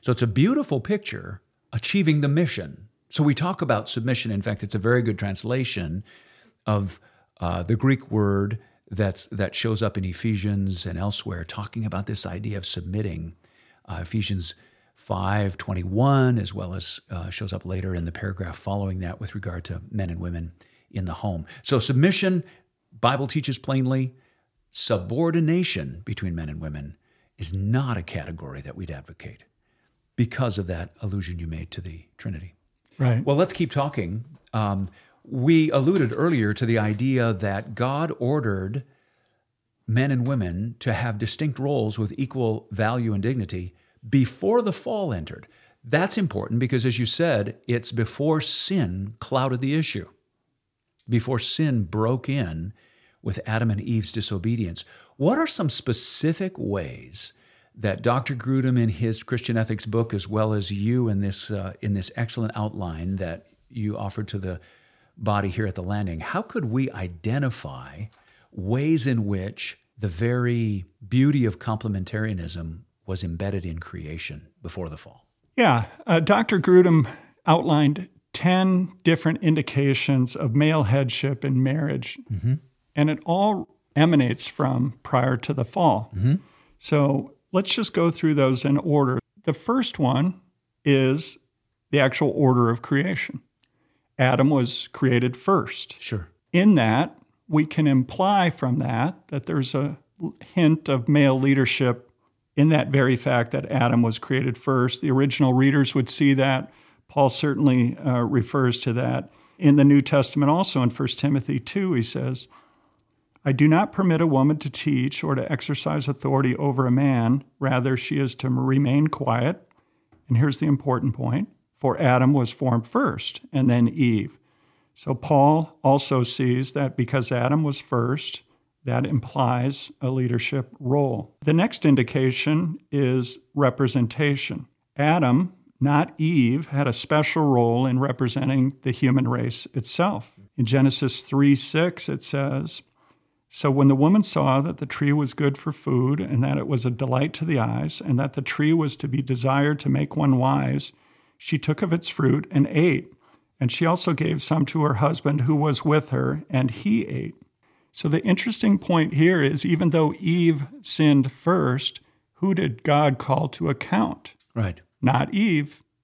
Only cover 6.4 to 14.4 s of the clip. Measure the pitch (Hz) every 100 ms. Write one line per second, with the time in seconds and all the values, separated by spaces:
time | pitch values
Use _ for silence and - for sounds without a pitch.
6.4 | _ _ - 104 98 - _ _ _ -
7.4 | 87 87 87 110 131 131 - 107 101 98
8.4 | 101 110 - _ - 95 101 - - 101
9.4 | 95 - 117 107 110 101 92 85 113 104
10.4 | 104 101 98 90 92 85 101 - - 87
11.4 | 85 - 101 113 107 95 101 104 92 90
12.4 | 107 98 92 90 87 104 101 80 82 -
13.4 | _ _ _ _ - 85 82 110 98 95